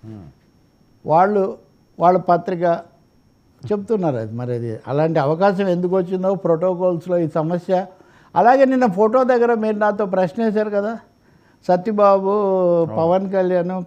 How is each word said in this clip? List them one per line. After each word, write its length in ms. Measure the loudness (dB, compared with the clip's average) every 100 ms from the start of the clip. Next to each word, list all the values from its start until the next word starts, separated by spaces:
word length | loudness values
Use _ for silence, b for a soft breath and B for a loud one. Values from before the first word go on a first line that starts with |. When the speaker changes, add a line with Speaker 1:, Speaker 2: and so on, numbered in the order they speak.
| -18
Speaker 1:
Hmm. 80 | -18 -18 -20 _ _ _ _ _ _ 0
Speaker 2:
వాళ్ళు, 520 | 2 2 2 -2 -6 _ _ _ 0
వాళ్ళ 180 | 2 2
పత్రిక 600 | 2 0 0 -2 0 -2 -4 _ _ _ _ _ _ _ -6
చెప్తున్నారు. 440 | -6 -2 -2 -2 -2
అది 180 | -6
మరి 220 | -8 -6 -6
అది 240 | -6 -8 -4
అలాంటి 320 | -2 0 0
అవకాశం 480 | 0 2 0 0 0
ఎందుకు 280 | 0 0 -2
వచ్చిందో 380 | -2 -2 -2
ప్రోటోకాల్స్లో 840 | -2 0 0 0 0 -2 -2 -2 -2
ఈ 100 | -2 -2
సమస్య. 500 | -2 -4 -2 -2 -4 -12 b b b 0
అలాగే 300 | 4 6 4
నిన్న 200 | 4 2
ఫోటో 380 | 2 2 2
దగ్గర 300 | 2 2 2
మీరు 240 | 0 0 0
నాతో 280 | 0 0 -2
ప్రశ్న 380 | 0 -2 0
వేశారు 260 | -2 0 -2
కదా, 300 | -2 -4 -6 -14 _ b b b b 0
సత్యబాబు, 640 | 0 0 2 4 4 2
Speaker 1:
అవును. 640 | 0 0 2 2 2 0 0
Speaker 2:
పవన్ 360 | 0 0 0
కళ్యాణ్ 520 | -2 0 0 -2 -6